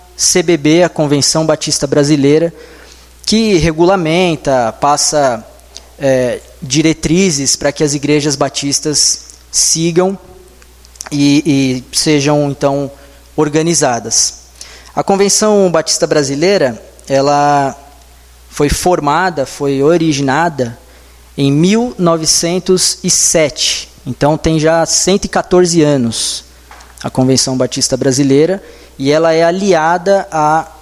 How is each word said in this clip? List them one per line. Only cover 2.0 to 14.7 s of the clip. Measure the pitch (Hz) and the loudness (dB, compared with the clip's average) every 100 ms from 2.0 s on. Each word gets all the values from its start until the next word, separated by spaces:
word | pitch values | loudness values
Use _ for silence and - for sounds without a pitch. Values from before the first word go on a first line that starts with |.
| 143 151 139 156 170 - - - - - - - - | 2 2 2 2 0 -6 -20 -20 -20 -20 -20 -12 -2
que | 220 220 180 | 0 2 2
regulamenta, | 160 156 175 196 156 170 180 151 143 131 113 - | 0 2 2 2 0 0 0 -2 0 0 0 0
passa, | 143 147 - 151 135 113 - - - - - - | 0 0 0 0 0 -2 -8 -20 -20 -20 -20 -4
é, | 139 131 123 101 - - | 0 0 0 -4 -10 -16
diretrizes | 135 143 160 156 147 175 196 143 131 - | -4 0 0 -2 0 0 0 0 -4 -2
para | 143 | -4
que | - | -2
as | 151 | -2
igrejas | 143 139 147 147 135 | -2 0 0 0 -2
batistas | 139 - 143 - 151 143 - - - - - | -4 -4 -6 -4 -4 -2 -2 -4 -10 -20 -8
sigam | - - 160 165 165 185 196 - - - - - - - - - | -4 -2 0 0 0 0 -2 -12 -20 -20 -20 -20 -20 -20 -18 -8
e, | 147 143 147 160 139 135 127 - | 0 2 2 2 0 0 -4 -6
e | - | -4
sejam, | 156 151 143 147 143 | 0 0 2 0 -2
então, | 135 143 139 139 - - - - | -2 -2 -2 -6 -10 -20 -20 -10
organizadas. | - 156 156 165 160 143 117 113 - - - - - - | -4 -2 0 0 0 -2 -2 -4 -4 -4 -8 -20 -20 -20